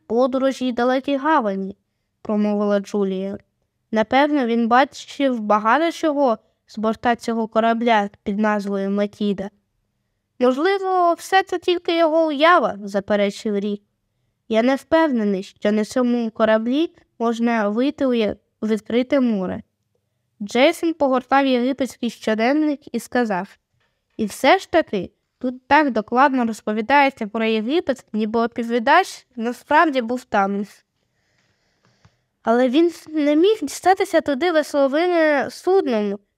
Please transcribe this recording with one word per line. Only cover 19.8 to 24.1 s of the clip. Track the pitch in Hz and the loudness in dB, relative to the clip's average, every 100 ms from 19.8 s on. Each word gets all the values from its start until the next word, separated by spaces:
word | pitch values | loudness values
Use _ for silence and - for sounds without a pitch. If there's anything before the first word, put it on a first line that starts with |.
| _ _ _ _ _ _ | _ _ _ _ _ _
Джейсон | 202 240 285 339 330 | -6 2 2 2 -4
погортав | 320 277 254 254 269 277 | -2 0 0 0 0 2
єгипетський | 254 247 269 254 - 240 | 0 0 -2 -6 -4 -8
щоденник | - - 214 226 294 302 277 - 233 | -6 -4 0 0 2 0 -2 -6 -10
і | |
сказав: | - 247 233 185 196 - _ _ _ _ _ | -4 -2 -2 -4 -8 -16 _ _ _ _ _